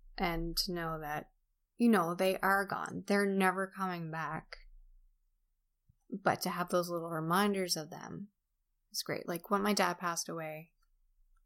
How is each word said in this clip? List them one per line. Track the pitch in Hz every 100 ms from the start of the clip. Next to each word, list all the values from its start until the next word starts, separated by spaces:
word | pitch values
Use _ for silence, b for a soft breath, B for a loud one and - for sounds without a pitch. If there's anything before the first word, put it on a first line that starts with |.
| - -
And | 180 165 170 165
to | -
know | 175 165 160
that, | 151 151 - _ _ _ _ -
you | 240
know, | 208 170
they | 175 190 190
are | 190 196
gone. | 196 196 - 180 -
They're | 202 202
never | 190 185 185 190 196
coming | 190 175 160
back. | 160 151 160 - - - - - - _ _ _ _ _ _ _ _ _ _ -
But | 196 180 -
to | 180
have | 180 180
those | 180 175
little | 170 165
reminders | 160 160 180 208 196 175 160
of | 156
them | - - 165 208 _ _ _ _ _ _
is | -
great. | - - -
Like, | 175 -
when | 202
my | 208
dad | 202 180 180
passed | 180 170 -
away, | 165 156 156 165 _ _ _ _ _ _ _